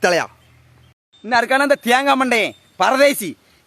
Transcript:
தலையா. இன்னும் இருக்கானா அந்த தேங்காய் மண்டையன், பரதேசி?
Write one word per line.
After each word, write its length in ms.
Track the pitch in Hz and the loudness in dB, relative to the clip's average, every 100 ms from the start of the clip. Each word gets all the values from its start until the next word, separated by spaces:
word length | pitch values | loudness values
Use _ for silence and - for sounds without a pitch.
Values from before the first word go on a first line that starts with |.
தலையா. 240 | 185 165 113 _ _ _ _ _ _ _ _ _ | 0 0 -2 _ _ _ _ _ _ _ _ _
இன்னும் 180 | 214 254 | -2 -2
இருக்கானா 200 | 247 269 | 0 0
அந்த 160 | 285 269 | 0 0
தேங்காய் 440 | 233 254 277 262 | 0 0 0 0
மண்டையன், 360 | 254 233 165 - _ - | 0 0 -2 -8 _ -4
பரதேசி? 640 | 196 262 285 - 185 - _ _ | -2 2 2 2 -8 -12 _ _